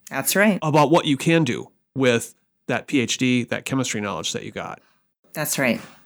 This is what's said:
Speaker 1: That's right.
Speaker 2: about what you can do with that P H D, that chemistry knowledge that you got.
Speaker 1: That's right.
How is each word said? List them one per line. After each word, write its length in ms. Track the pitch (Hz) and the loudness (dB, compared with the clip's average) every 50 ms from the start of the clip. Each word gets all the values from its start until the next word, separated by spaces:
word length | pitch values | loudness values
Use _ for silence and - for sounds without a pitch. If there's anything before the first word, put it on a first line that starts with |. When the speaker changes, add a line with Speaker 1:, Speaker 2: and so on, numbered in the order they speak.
| _ - | _ -10
Speaker 1:
That's 240 | 139 135 135 - - | -8 -6 -4 0 2
right. 240 | 190 208 220 190 170 - | 4 4 4 2 2 0
Speaker 2:
about 280 | 156 139 156 147 131 | 2 4 4 4 6
what 160 | 160 175 - | 4 4 4
you 100 | 156 139 | 2 -2
can 280 | 131 - 160 165 165 160 | 0 2 2 2 4 2
do 260 | 120 107 60 - - _ _ _ _ _ | 2 -2 -6 -8 -12 _ _ _ _ _
with 400 | 131 131 127 117 117 - - - _ _ _ _ _ _ | 0 2 2 2 2 0 -6 -12 _ _ _ _ _ _
that 200 | - 127 110 - | -4 -4 -4 -4
P 140 | - 147 135 | -2 0 0
H 160 | 117 107 - - | 0 0 -2 -2
D, 260 | 131 127 123 123 117 | 0 2 2 0 0
that 200 | - 117 110 - | -2 -6 -8 -6
chemistry 360 | - 139 135 123 - - 110 | -4 -2 -2 -2 -2 -4 -6
knowledge 320 | 104 101 92 80 - - - | -6 -6 -6 -6 -6 -6 -8
that 100 | 110 101 | -8 -10
you 60 | 104 | -10
got. 300 | 104 - 90 90 - - _ _ _ _ _ _ _ _ _ _ - | -12 -10 -10 -10 -12 -16 _ _ _ _ _ _ _ _ _ _ -10
Speaker 1:
That's 260 | 160 151 - - - | -8 -6 -4 -2 -2
right. 220 | 135 120 113 113 - - - _ _ | 0 0 -2 -2 -6 -12 -20 _ _